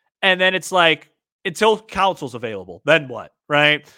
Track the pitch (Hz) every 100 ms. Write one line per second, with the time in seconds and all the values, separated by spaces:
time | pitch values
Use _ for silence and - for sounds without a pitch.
0 | _ _ 196 185 185 185 - 185 165 156
1 | - _ _ _ 190 - 214 214 - 196
2 | 190 170 135 117 113 101 92 87 139 160
3 | 131 113 82 _ - 147 147 147 147